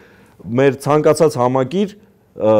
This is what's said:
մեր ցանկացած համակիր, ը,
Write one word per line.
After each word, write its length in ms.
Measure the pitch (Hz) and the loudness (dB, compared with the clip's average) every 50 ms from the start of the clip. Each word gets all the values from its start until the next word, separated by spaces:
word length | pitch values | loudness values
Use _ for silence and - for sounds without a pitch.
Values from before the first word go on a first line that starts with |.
| - _ _ _ _ _ _ _ - 95 113 123 | -20 _ _ _ _ _ _ _ -14 -6 -2 0
մեր 180 | 135 139 131 - - | 0 0 0 -2 -2
ցանկացած 520 | 135 147 151 147 156 151 - 170 156 147 127 | -2 0 2 2 2 2 2 0 0 0 0
համակիր, 560 | 120 123 127 131 131 127 165 185 208 190 - - _ _ _ _ _ _ _ | -2 -2 0 -2 -4 -4 -4 -4 -4 -4 -8 -14 _ _ _ _ _ _ _
ը, 200 | - - 107 110 107 | -4 0 2 2 2